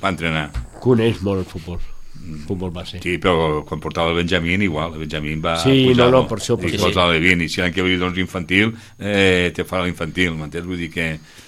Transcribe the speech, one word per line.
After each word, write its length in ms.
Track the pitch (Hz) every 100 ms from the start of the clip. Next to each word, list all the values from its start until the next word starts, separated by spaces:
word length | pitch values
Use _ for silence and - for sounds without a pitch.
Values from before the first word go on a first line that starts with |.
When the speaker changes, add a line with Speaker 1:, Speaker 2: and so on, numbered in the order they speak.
Speaker 1:
va 60 | 98
entrenar. 320 | 80 82 78 73 - - -
Speaker 2:
Coneix 420 | 120 120 117 87
molt 160 | 98 95
el 60 | 92
futbol. 300 | 90 80 87 - - - 78
Speaker 1:
Mm. 240 | 80 78 76
Speaker 2:
Futbol 240 | 95 92
base. 320 | 85 85 87
Speaker 1:
Sí, 160 | 87 85
però 480 | 95 85 80 76 73
quan 140 | 78
portava 300 | 78 85 82
el 40 | 85
Benjamín, 400 | 87 90 82 92
igual, 320 | 101 76 85
el 140 | 78 78
Benjamín 340 | 78 76 78
va 140 | 85 82
Speaker 2:
Sí, 300 | 107 135 127
Speaker 1:
pujar 160 | 123 123
Speaker 2:
no, 60 |
no, 60 | 131
Speaker 1:
molt. 100 | -
Speaker 2:
per 80 | 107
això, 180 | - 117
per 140 | 87
Speaker 1:
I 80 | 113
Speaker 3:
això. 80 | 90
Speaker 1:
posa 220 | 95 87
el 80 | 82
Benjamín, 280 | 87 87 80
i 20 |
si 120 | 98 90
l'any 80 |
que 80 | 85
ve, 160 | 92 92
doncs, 220 | 90 90
infantil, 540 | 87 92 80 92 110 113 - -
eh, 520 | 101 101 95 90 87 82
te 100 | 87
farà 200 | 92 90
l'infantil, 480 | 80 82 82 90 82
m'entens? 300 | 76 85 87
Vull 80 | 90
dir 140 | 82
que... 220 | 87 82 78 78 -